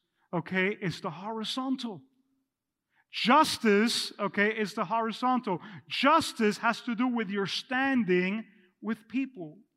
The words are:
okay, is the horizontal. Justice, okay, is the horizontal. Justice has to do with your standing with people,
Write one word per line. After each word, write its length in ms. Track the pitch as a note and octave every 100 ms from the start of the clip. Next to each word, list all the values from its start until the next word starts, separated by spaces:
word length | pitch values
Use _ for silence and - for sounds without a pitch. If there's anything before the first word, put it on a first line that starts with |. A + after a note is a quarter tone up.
| _ _ _
okay, 400 | F3 - F#3+ F#3+
is 280 | G#3 F3+ -
the 120 | G3
horizontal. 880 | D#3+ G3+ A3 G#3+ C4 C4 C4 A#3 F3 - _ _ _ _ _ _ _ _ _ _
Justice, 1000 | - F#3+ C#4+ D#4 - A3+ G3+ A#3 - - -
okay, 340 | G3+ G#3 G#3
is 220 | A3 G3+
the 120 | A3+ F3
horizontal. 760 | A3+ A3+ G3+ B3 B3+ A#3 F3 - E3+ -
Justice 720 | - C#4 D#4+ - - G#3+ G3
has 220 | A#3 G#3+
to 160 | - A3
do 100 | B3+
with 240 | A#3 F3+
your 160 | G3+ G3
standing 1000 | - - B3+ C4+ C4 F#3 F3+ F#3 A3 A3 _ _ _
with 260 | G#3 A3+ -
people, 560 | B3+ C4 F#3+ D#3 - _